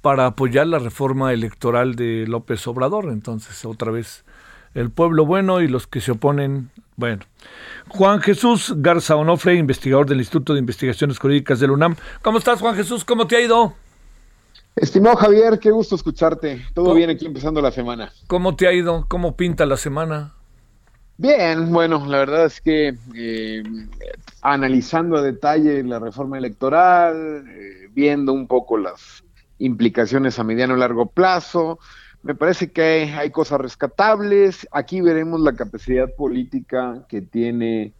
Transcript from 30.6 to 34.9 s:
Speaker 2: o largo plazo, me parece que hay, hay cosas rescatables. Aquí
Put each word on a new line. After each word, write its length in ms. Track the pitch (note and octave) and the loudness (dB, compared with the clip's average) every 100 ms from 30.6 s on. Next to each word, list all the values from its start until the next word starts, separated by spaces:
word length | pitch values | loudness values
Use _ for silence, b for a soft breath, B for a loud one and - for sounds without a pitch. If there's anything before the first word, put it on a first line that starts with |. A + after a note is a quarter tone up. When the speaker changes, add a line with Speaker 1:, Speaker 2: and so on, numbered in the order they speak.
| B2+ | 0
Speaker 2:
o 40 | B2+ | 0
largo 260 | B2 A#2 | 0 -2
plazo, 760 | A2+ - F#3 F3+ - F3 D#3+ E3 b b b b | -2 0 2 0 -2 -4 -4 -6 b b b b
me 120 | - | -10
parece 380 | C#3 D#3+ F3+ F3 | -2 -2 0 -4
que 80 | - | 0
hay, 280 | D#3+ D#3+ D3+ | 2 2 -2
hay 200 | D3 D3 | -6 -6
cosas 300 | E3 D3+ C#3 | -4 -2 -2
rescatables. 1040 | B2+ - C#3+ - G#3 G#3+ G#3 G3+ G3 F#3 - | -6 -6 -6 0 2 2 2 4 4 0 -6
Aquí 300 | - C#3 | -6 -4